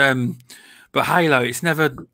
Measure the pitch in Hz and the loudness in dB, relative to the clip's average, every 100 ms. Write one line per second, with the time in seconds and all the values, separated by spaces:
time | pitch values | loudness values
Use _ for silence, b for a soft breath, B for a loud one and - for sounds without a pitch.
0 | 139 131 120 - _ B B B B 135 | 2 2 -2 -6 _ B B B B -4
1 | 127 165 165 135 123 123 170 156 151 123 | 0 2 2 2 0 -4 -4 0 -2 -2
2 | - | -18